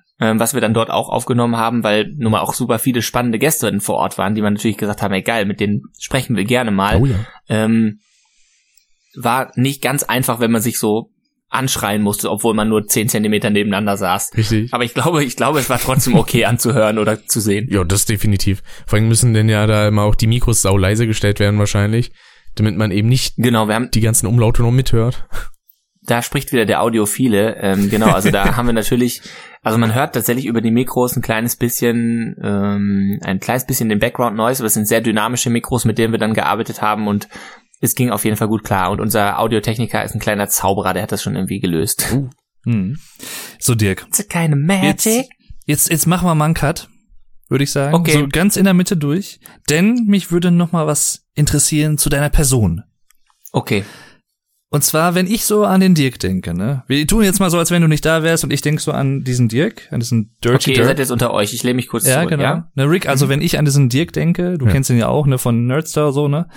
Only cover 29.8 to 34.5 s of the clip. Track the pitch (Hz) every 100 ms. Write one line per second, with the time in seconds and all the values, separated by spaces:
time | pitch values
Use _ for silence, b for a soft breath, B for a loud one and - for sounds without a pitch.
29.8 | 113 117 147 123 107 120 127 117 113 117
30.8 | 131 - 123 123 - 113 120 - 120 -
31.8 | 120 117 117 117 113 - 107 101 101 101
32.8 | 101 98 98 101 104 95 - 123 - 131
33.8 | 113 104 113 - 120 107 113